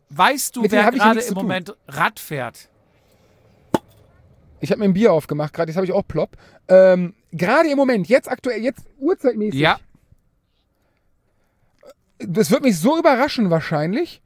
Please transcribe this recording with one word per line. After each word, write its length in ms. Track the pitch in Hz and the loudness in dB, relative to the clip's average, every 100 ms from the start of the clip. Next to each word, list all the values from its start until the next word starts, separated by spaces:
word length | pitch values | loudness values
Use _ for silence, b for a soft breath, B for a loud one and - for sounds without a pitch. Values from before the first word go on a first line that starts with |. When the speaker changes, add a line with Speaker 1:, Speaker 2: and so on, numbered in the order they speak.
| _ | _
Speaker 1:
Weißt 460 | 143 202 277 - 247 | 0 0 0 -6 -4
du, 60 | |
Speaker 2:
mit 100 | 208 | 0
dem 60 | 208 | 2
Speaker 1:
wer 80 | 208 | 2
Speaker 2:
habe 120 | 254 | 4
ich 40 | |
Speaker 1:
gerade 140 | 214 226 | 2 2
Speaker 2:
nichts 140 | 240 | -2
Speaker 1:
im 20 | 190 | -4
Speaker 2:
zu 40 | |
tun. 60 | 208 | -4
Speaker 1:
Moment 280 | 185 180 - - | -4 -8 -18 -12
Rad 320 | 139 185 220 | -4 -4 -4
fährt? 500 | - 147 120 - - _ _ _ _ _ _ _ _ _ _ - _ _ _ _ _ _ _ - | -10 -8 -10 -12 -20 _ _ _ _ _ _ _ _ _ _ -8 _ _ _ _ _ _ _ -12
Speaker 2:
Ich 80 | 143 | -6
habe 80 | - | -2
mir 60 | 202 | 0
ein 80 | |
Bier 180 | 185 220 | 2 4
aufgemacht, 420 | 165 - 147 147 | 2 -2 -6 -6
gerade, 180 | - 165 | -6 -6
jetzt 60 | 160 | -4
habe 100 | 185 | -4
ich 60 | |
auch 140 | 185 - | -4 -4
plopp. 300 | 151 202 - b b - | -6 -6 -10 b b 4
Ähm, 480 | 185 190 180 175 - _ | 6 6 4 -2 -10 _
gerade 380 | 156 185 277 330 | -6 0 2 2
im 80 | 277 | 2
Moment, 300 | 262 233 160 | 0 0 2
jetzt 220 | 262 - | 0 0
aktuell, 320 | 262 262 220 | -8 -6 -4
jetzt 200 | 233 - - - | -6 -6 -16 -8
uhrzeitmäßig. 600 | 277 392 262 220 214 139 | -4 -2 -2 -2 -4 0
Speaker 1:
Ja. 200 | 156 - - _ _ _ _ _ _ _ _ _ _ _ _ _ _ _ _ _ _ _ - - _ - | 0 0 -6 _ _ _ _ _ _ _ _ _ _ _ _ _ _ _ _ _ _ _ -20 -20 _ -16
Speaker 2:
Das 320 | 214 170 160 | -6 -2 2
wird 100 | 262 | 2
mich 140 | 277 175 | 2 0
so 220 | 196 320 | 0 0
überraschen 500 | 330 247 285 - 196 | 0 0 -2 -2 -2
wahrscheinlich. 720 | 165 - 151 156 226 349 - | -2 -2 -4 -4 -4 -6 -10